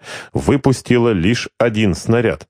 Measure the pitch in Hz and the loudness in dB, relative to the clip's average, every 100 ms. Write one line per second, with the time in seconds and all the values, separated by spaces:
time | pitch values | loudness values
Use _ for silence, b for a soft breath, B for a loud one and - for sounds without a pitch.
0 | B B B - 71 139 135 131 - 123 | B B B -6 0 2 2 0 2 2
1 | 117 101 85 120 - - 117 107 107 82 | 2 2 0 -2 -4 -2 -2 2 0 0
2 | - 117 113 78 - | 0 0 0 -2 -8